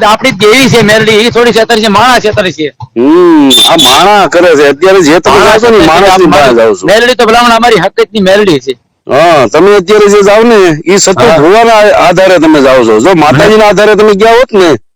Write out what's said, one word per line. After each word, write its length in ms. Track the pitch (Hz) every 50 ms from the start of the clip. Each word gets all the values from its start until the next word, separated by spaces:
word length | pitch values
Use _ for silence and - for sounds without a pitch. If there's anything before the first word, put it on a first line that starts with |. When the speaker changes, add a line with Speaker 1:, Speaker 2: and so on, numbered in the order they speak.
| 214
Speaker 1:
આપણી 240 | 208 214 220 - 262
જ 80 | 233 190
દેવી 320 | 208 208 220 262 269 233
છે 120 | - 233 220
મેલડી, 300 | 202 214 220 220 214 220
ઈ 180 | 208 220 240
થોડી 220 | - 226 240 240 220
છેતર 260 | 226 220 214 233 226
છે, 100 | 214 220
માણા 300 | 196 202 226 254 247 226
છેતર 320 | 185 214 202 208 196 185
છે. 240 | 160 - 156 143 - _ - - _
Speaker 2:
હમ, 540 | 117 120 139 160 180 180 175 165 156 143 135 131 - - -
આ 80 | 160
માણા 500 | 165 - - 131 147 170 196 208 208 190
કરે 300 | 151 - 175 175 180 160
છે. 120 | 208 - 143
અત્યારે 340 | - 139 165 190 190 196 175
જે 180 | 143 156 180
તમે 120 | - 214 -
Speaker 1:
માણા 240 | - - - 214
Speaker 2:
જાઓ 20 | -
છો 120 | 220 240
ને, 80 | 226 208
Speaker 1:
છેતર 160 | 170 160 156
છે, 60 | 175
Speaker 2:
માણસની 260 | 196 196 185 190 185
Speaker 1:
આ 40 | 170
Speaker 2:
પાસે 240 | 170 147 143 135 120
જાઓ 200 | 117 113 113 104
છો. 120 | 92 -
Speaker 1:
મેલડી 280 | 156 196 226 240 240 254
તો 120 | 247 240
ભલામણ 260 | 214 220 240 240 240 233
અમારી 240 | 226 233 240 233
હકીકતની 440 | 190 160 196 - - 226 - 202 220
મેલડી 400 | 190 185 190 208 214 196 160 135
છે. 180 | - - 123 - _ _ _ _ _ -
Speaker 2:
હા, 360 | - 139 160 175 165 147 127
તમે 300 | - - 151 175 202 208
અત્યારે 300 | 208 180 170 214 214 208
જે 160 | 202 202 208 196
જાઓ 200 | 196 202 220 226
ને, 380 | 240 233 208 190 175 156 147 - - 185
ઈ 40 | 202
સતુ 260 | - - 190 - -
Speaker 1:
હા. 140 | 233 165 160
Speaker 2:
ભુવાના 340 | 143 165 196 226 233 226 226
આ-, 360 | 214 208 208 185 156 147 170
આધારે 300 | 185 170 190 190 185 170
તમે 240 | 151 160 156 147 135
જાઓ 220 | 131 131 131 120
છો. 160 | 113 110 107
જો 140 | 117 180 196
માતાજીના 500 | 165 151 147 - 139 - 208 220 214 214
આધારે 320 | 208 202 180 208 214 214
તમે 180 | 190 214 214 208
ગયા 180 | 190 208 226 233
હોત 200 | 233 - - -
ને, 160 | 202 185 165 143 107 - _ _